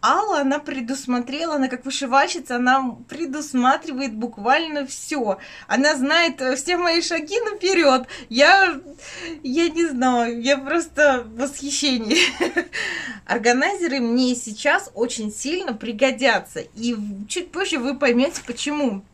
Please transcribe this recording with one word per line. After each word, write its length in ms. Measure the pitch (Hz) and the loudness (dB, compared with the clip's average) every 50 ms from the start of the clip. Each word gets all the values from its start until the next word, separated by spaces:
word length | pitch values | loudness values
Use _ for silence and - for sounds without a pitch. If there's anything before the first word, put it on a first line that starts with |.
Алла, 380 | - 220 277 359 415 427 370 294 | 4 4 2 2 2 0 0 2
она 180 | 285 269 277 302 | 2 2 0 0
предусмотрела, 960 | 294 - 285 269 240 226 269 269 - 254 247 247 240 240 254 302 330 330 311 | -2 -6 -8 -6 -4 -4 -6 -6 -2 -2 -2 -2 -2 -4 -4 -4 -4 -2 0
она 120 | 285 262 262 | 0 0 -2
как 160 | 247 247 - | -2 -6 -8
вышивальщица, 720 | 269 262 - 277 247 247 269 294 349 - 339 254 - 247 | -8 -6 -4 -4 2 4 4 4 4 0 -8 -6 -6 -4
она 400 | 240 247 254 262 269 269 247 226 - - | 0 2 4 2 2 2 -2 -8 -10 -16
предусматривает 1080 | _ - 285 339 277 262 302 294 - - 254 247 254 277 339 - 320 277 254 277 262 220 | _ -10 -8 -8 -6 -6 -8 -8 -2 0 2 4 4 4 2 0 -6 -6 -4 -4 -4 -4
буквально 720 | 214 226 233 226 - 202 233 269 311 330 320 302 294 277 | -6 -6 -8 -8 -4 2 2 2 2 2 -2 -4 -6 -6
всё. 500 | 269 - - - - 320 285 240 208 190 - - - - - - - | -6 -10 -12 -8 -6 -4 -2 0 -2 -2 -4 -6 -20 -20 -20 -6 -2
Она 260 | 208 233 269 302 311 | 0 2 4 2 2
знает, 460 | 269 254 277 311 339 339 330 330 - | 2 2 2 4 4 2 2 0 -2
э, 160 | 262 262 262 | -2 -2 -2
все 220 | 262 - - 359 349 | -2 -2 -2 -2 0
мои 240 | 349 349 330 339 | 2 2 2 2
шаги 360 | 330 - 349 320 302 302 392 466 | 0 0 -4 -4 -4 -2 -2 -2
наперёд. 640 | 466 427 415 - 349 370 392 339 320 277 262 254 254 - - - - - | -2 -2 -4 -2 0 2 4 6 6 6 6 4 2 -4 -14 -16 -14 -4
Я, 500 | 226 240 285 320 381 392 381 359 330 269 349 285 294 - - - - - 349 339 330 294 | 4 6 8 8 8 8 6 4 2 -4 -10 -16 -20 -20 -18 -16 -16 -14 -12 -12 -14 -10
я 260 | - 262 254 320 339 339 | -8 -2 0 2 2 2
не 160 | 311 330 339 320 | 2 -2 -2 -2
знаю, 520 | 277 240 254 254 247 240 233 233 240 240 | 0 0 2 4 4 4 2 0 -2 -2
я 160 | 233 262 285 | 2 2 2
просто 680 | 269 269 277 311 339 330 - - - 302 294 262 247 233 | 2 2 0 0 0 -2 -2 2 4 6 6 6 4 -2
в 100 | 220 220 | -8 -6
восхищении. 800 | 233 269 269 277 - 277 285 285 - 277 285 254 233 226 214 254 339 359 311 - - | -4 -4 -4 -4 -8 -8 -6 -4 0 0 2 0 0 0 2 4 4 4 2 2 -2
<laughs> 880 | 349 - - 349 349 - - - - - - - - 247 233 202 - - | -2 0 0 -2 -4 -4 -6 -6 -6 -6 -6 -6 -8 -10 -12 -12 -4 -4
Органайзеры 720 | 190 196 202 240 240 254 285 359 403 381 349 320 254 277 | -4 2 4 4 4 4 2 0 0 0 -2 -2 0 0
мне 340 | 240 233 233 254 254 247 247 | 0 0 2 2 2 2 0
сейчас 560 | 247 - 226 208 - - 294 311 381 - - - | -2 -6 -12 -12 -2 0 2 2 2 0 -4 -4
очень 360 | 196 233 240 - - 214 214 | -4 -4 -2 -2 -6 -8 -8
сильно 440 | 208 - - 269 330 370 392 311 233 | -8 -8 -6 -4 -4 -4 -4 -6 -8
пригодятся. 880 | 214 - 226 233 208 269 262 226 214 254 254 220 190 - - - 160 | -6 -8 -8 -2 0 0 0 2 2 2 2 2 2 0 -6 -12 -12
И 340 | - - _ 208 226 240 240 | -12 -12 _ -6 -4 -4 -2
в-, 320 | 214 208 208 202 190 208 | -2 -6 -8 -8 -10 -10
чуть 260 | 214 - 359 359 - | -8 -6 -6 -6 -6
позже 260 | - 339 392 381 320 277 | -4 -4 -2 -2 -2 -2
вы 160 | 233 269 277 269 | -2 -2 -2 2
поймёте, 420 | 285 254 240 240 262 330 330 - - | 2 4 4 4 2 2 0 -6 -10
почему. 560 | - 240 - - 294 294 294 285 247 202 196 - _ | -10 -10 -6 -6 -4 -2 0 -2 -2 -2 -4 -10 _